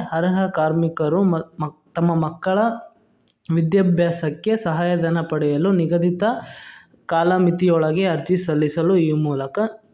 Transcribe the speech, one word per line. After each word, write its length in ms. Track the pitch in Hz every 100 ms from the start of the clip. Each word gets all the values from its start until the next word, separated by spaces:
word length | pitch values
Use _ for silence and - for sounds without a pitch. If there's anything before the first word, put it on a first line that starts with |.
| 175
ಅರ್ಹ 360 | 160 175 185 190
ಕಾರ್ಮಿಕರು 760 | 175 156 160 165 165 151 170
ಮ-, 260 | 196 165 165 -
ಮಕ್-, 360 | 151 - _ -
ತಮ್ಮ 200 | 170 165
ಮಕ್ಕಳ 420 | 156 170 190 190 226 226 - _ _ _ _ _ -
ವಿದ್ಯಾಭ್ಯಾಸಕ್ಕೆ 1040 | 165 160 196 180 170 170 170 160 165 - 220
ಸಹಾಯಧನ 640 | 185 156 175 175 165 170
ಪಡೆಯಲು 500 | 165 156 147 143 180
ನಿಗದಿತ 520 | 190 160 170 175 175 208 254 - - - - - _ -
ಕಾಲಮಿತಿಯೊಳಗೆ 1000 | 165 175 185 180 175 180 165 156 165 190
ಅರ್ಜಿ 320 | 156 143 180
ಸಲ್ಲಿಸಲು 600 | 180 151 151 160 165 190
ಈ 140 | 156
ಮೂಲಕ 480 | 151 151 139 139 202 214 - _